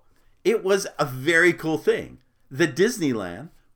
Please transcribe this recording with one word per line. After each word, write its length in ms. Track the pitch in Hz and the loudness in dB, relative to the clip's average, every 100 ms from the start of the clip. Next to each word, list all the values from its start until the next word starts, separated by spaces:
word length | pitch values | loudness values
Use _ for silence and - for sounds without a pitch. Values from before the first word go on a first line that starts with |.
| _ _ _ _ | _ _ _ _
it 200 | 175 220 | 0 0
was 240 | 175 196 196 - | 2 0 -2 -4
a 80 | 147 | -4
very 460 | 127 135 165 175 | -2 0 4 4
cool 260 | 170 156 156 | 2 -2 -2
thing 420 | 185 220 69 - _ _ _ | 0 -2 -4 -16 _ _ _
that 260 | 135 160 131 | -2 0 2
Disneyland 720 | 208 247 156 117 92 87 156 - _ | 0 0 -2 -2 -6 -10 -16 -20 _